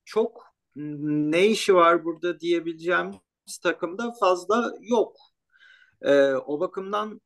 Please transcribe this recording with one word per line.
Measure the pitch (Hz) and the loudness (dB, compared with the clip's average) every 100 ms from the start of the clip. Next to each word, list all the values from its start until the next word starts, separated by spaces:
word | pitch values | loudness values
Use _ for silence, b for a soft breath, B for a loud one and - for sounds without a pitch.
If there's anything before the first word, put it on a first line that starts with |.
çok | - 214 233 - - _ _ 135 | -6 -2 -2 -4 -20 _ _ -12
ne | 147 147 147 151 151 165 208 | -10 -6 -2 0 0 2 2
işi | 208 - | 2 4
var | 185 170 170 | 6 6 4
burada | 160 160 175 160 | 0 -6 -6 -4
diyebileceğimiz | 170 170 165 160 165 175 180 196 _ _ - - | -2 -2 -2 -6 -2 -2 -2 -12 _ _ -20 -4
takım | 175 160 170 196 | -4 -2 -6 -6
da | 240 233 | -8 0
fazla | 185 180 175 226 233 - | 0 0 0 -2 -2 -6
yok. | 190 233 - _ _ _ _ b b b b b | -2 0 0 _ _ _ _ b b b b b
Ee, | - 143 139 | 2 4 4
o | 131 - 147 | 0 -4 -4
bakımdan, | 180 196 190 208 214 208 | -4 -6 -6 -6 -6 -12